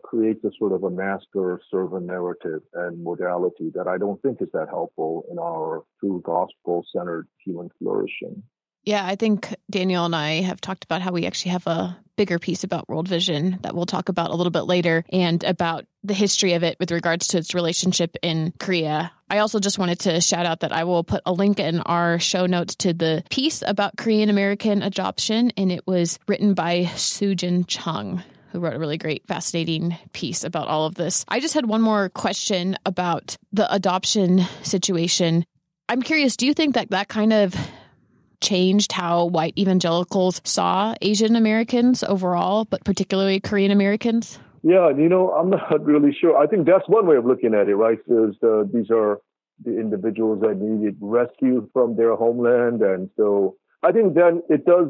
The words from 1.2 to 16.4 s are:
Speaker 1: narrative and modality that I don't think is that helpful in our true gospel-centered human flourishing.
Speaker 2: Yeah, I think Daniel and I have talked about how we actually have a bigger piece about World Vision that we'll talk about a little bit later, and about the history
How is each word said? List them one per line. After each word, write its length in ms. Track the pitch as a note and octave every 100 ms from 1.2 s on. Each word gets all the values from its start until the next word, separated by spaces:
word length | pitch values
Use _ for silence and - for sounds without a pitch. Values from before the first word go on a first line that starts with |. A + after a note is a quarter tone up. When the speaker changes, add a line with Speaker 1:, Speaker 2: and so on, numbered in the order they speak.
| - G2+ F#2 F2+ - G2 F2+ F#2 F2
Speaker 1:
narrative 560 | F2+ F2+ F2 F2 D#2 -
and 280 | E2+ F2 E2+
modality 680 | E2+ E2+ F2+ F2 F2+ - E2
that 140 | F2+ F2+
I 100 | F#2
don't 240 | G2+ G2
think 200 | C#3 A#2
is 80 | F2+
that 160 | E2+ D#2
helpful 540 | F2 E2+ - D#2+ E2 -
in 80 | E3+
our 440 | - E3 D#2+ D#2+ - _
true 200 | G2+ F2+
gospel-centered 1040 | E2+ E2+ F2+ - - E2+ E2+ F#2+ F2 E2 E2 _
human 260 | - E2+ F2 -
flourishing. 640 | - G1+ G1+ - - - - _ _ _
Speaker 2:
Yeah, 220 | - G#3 G3
I 100 | G3
think 380 | A3 G#3 - G3+ -
Daniel 360 | G3+ F#3 F3+ E3+
and 100 | E3
I 260 | D3+ D#3
have 200 | F#3 -
talked 220 | - F#3+
about 180 | - E3
how 100 | F#3
we 140 | F3+ F3
actually 260 | - F3+
have 160 | F3+ -
a 300 | E3 F3+ F3+ _ -
bigger 240 | G3+ E3+
piece 240 | - E3
about 240 | F#3+ E3 -
World 180 | D#3 F3+
Vision 520 | F3 F3+ D3 F3 F#3
that 140 | - -
we'll 100 | F3
talk 240 | F3 F3
about 220 | F3+ E3
a 40 | E3+
little 160 | F3
bit 120 | E3
later, 420 | G2 F3+ E3+ D#3+ E3
and 340 | F#3 F3 E3
about 420 | - F3 E3+ D#3+ - _
the 100 | G3+
history 400 | G3 G#3 -